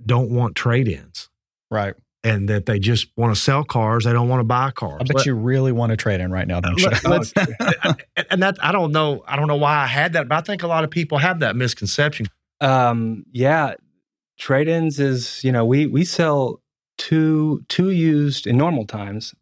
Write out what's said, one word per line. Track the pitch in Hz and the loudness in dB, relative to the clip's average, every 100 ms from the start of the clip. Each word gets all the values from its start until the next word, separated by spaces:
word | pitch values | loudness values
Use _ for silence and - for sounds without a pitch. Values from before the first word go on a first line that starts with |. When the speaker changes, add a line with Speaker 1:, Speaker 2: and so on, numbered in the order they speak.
| 113 | 0
Speaker 1:
don't | 123 117 | 0 2
want | 123 120 | 0 -2
trade-ins. | 82 120 123 113 73 - - - _ _ _ _ | -2 0 2 0 -4 -10 -18 -18 _ _ _ _
Speaker 2:
Right. | 107 98 - _ _ | -4 -4 -6 _ _
Speaker 1:
And | 110 104 101 | -2 0 0
that | 104 120 | 0 0
they | 101 | 0
just | 98 117 - - | 2 0 -2 -2
wanna | 117 | 0
sell | 104 - 139 | 2 2 0
cars, | 147 120 110 117 | 0 0 0 0
they | 117 | 2
don't | 120 120 | 2 2
wanna | 127 | 0
buy | 113 123 135 | 2 0 0
cars. | - 104 - | -4 -8 -6
Speaker 2:
I | |
bet | 127 135 | -2 0
Speaker 1:
Let | 139 | 0
Speaker 2:
you | |
really | 120 117 135 131 | 0 0 2 2
want | 120 117 | 2 0
to | 107 | 0
trade | 107 95 | 0 0
in | 90 | 0
right | 92 90 | -2 -2
now, | 87 | -2
don't | 87 90 | 0 2
you? | 180 | 2
Speaker 1:
let, | 113 | 2
let's, | - 170 - | 2 0 0
Speaker 3:
<laughs> | 202 180 113 226 165 | -2 -2 -2 -2 0
Oh, | 175 - - - - | -2 -4 -4 -8 -2
Speaker 1:
and | 190 | 0
that, | 190 190 | 0 0
I | 147 | -2
don't | 196 160 | 0 0
know, | 156 151 143 - | 0 0 -2 -4
I | |
don't | 139 151 | -2 0
know | 147 | 2
why | 147 147 | 2 2
I | 127 | 0
had | 131 170 | 0 0
that, | 165 123 | -2 -2
but | 156 | -2
I | |
think | 170 190 | -2 -6
a | 170 | -2
lot | 160 | 0
of | 151 | 0
people | 170 156 147 | -2 -2 0
have | 180 170 | 0 0
that | 120 117 | 0 0
misconception. | 123 - 101 - 147 147 107 - _ _ | -2 -2 -4 0 0 -2 -8 -10 _ _
Speaker 3:
Um, | 139 131 123 117 113 110 - | 2 4 2 0 -4 -6 -8
yeah, | 123 131 160 135 - _ _ _ _ _ - | 0 2 2 0 -6 _ _ _ _ _ -14
trade-ins | - 135 156 165 160 139 | 0 2 2 0 0 0
is, | 139 127 120 - | 0 0 -4 -4
you | 131 | 0
know, | 123 | 2
we, | 117 135 151 | 2 2 2
we | 143 | 0
sell | 175 - 160 143 127 - _ _ _ - | 0 0 0 0 -2 -6 _ _ _ -14
two, | - 160 156 156 156 - - | -2 2 2 2 0 -2 -4
two | - 190 | -2 0
used, | 180 160 147 147 131 - | 2 2 2 2 -2 0
in | 123 | 2
normal | 165 143 104 | 2 0 -4
times, | 107 98 104 - - | -8 -8 -10 -12 -18